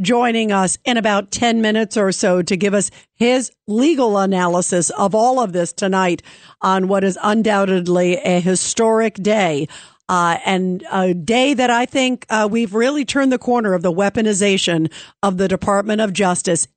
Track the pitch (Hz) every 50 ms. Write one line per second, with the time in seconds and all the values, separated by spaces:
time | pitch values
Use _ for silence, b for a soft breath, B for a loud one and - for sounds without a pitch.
0 | 190 180 247 240 247 240 226 226 220 214 202 190 190 180 - - - 262 214 226
1 | 202 220 202 202 202 - - - 240 240 233 226 220 214 214 220 226 202 - 214
2 | 202 190 180 - - 196 180 180 175 - 202 175 202 202 190 208 180 - B B
3 | B B _ - 226 240 247 262 233 - - _ _ - 208 226 262 320 339 269
4 | 254 226 202 196 190 196 190 180 180 175 170 180 180 - 190 175 165 - - -
5 | 202 196 175 214 226 247 254 262 240 196 170 180 175 165 - - 208 190 190 190
6 | 185 180 175 - B B B B B B B B - 190 190 190 185 185 196 196
7 | 190 196 175 - - 208 214 226 208 214 202 196 196 190 190 185 175 175 175 180
8 | 180 180 180 175 - 180 180 175 170 185 185 175 - - - - 226 226 220 220
9 | 226 220 214 202 180 202 214 220 190 170 156 139 156 B B B B B B B
10 | _ - 185 180 175 170 170 - - - 190 185 185 185 180 185 - - - 190
11 | 185 185 180 180 151 143 220 247 262 285 285 226 254 240 240 233 254 262 - 277
12 | 262 254 254 240 - - 226 220 214 208 202 233 233 185 196 220 233 262 294 302
13 | 262 - - 277 269 269 254 240 - - 240 240 226 208 185 175 165 185 160 180
14 | 202 202 202 233 220 220 208 185 208 202 190 185 - 185 170 165 160 156 B B
15 | B B B _ - 202 185 180 196 185 190 180 - 208 202 202 202 214 214 214
16 | 220 202 180 202 202 180 180 175 - 190 170 160 - - _